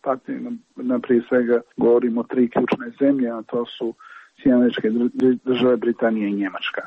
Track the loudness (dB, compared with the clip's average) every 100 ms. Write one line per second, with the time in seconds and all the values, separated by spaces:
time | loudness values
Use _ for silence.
0 | -6 -6 -6 -10 -8 -12 _ -8 -4 -2
1 | 2 0 2 0 2 0 -2 0 4 4
2 | 2 -2 -4 0 0 0 -2 -4 -6 -2
3 | 0 2 -2 -4 -6 -6 -6 -6 -8 -8
4 | -18 -20 -20 _ 2 4 4 2 -2 0
5 | -2 2 2 2 -2 0 2 2 0 0
6 | 0 0 -2 -2 -4 -6 -10 -10